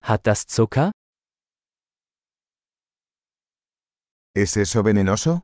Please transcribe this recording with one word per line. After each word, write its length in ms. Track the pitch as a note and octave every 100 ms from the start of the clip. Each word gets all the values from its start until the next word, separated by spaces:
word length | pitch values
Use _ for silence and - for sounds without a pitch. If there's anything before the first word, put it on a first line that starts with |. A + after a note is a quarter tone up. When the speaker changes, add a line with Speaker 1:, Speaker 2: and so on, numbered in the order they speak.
Speaker 1:
Hat 240 | - G#2+ -
das 200 | G#2 -
Zucker? 440 | - A2+ - E3+ - _ _ _ _ _ _ _ _ _ _ _ _ _ _ _ _ _ _ _ _ _ _ _ _ _ _ _ _ _ _ _ _ _
Speaker 2:
¿Es 220 | G2+ G2+ G#2+
eso 260 | G2 A#2
venenoso? 600 | G#2 G#2 G2 G#2 D#3+ F3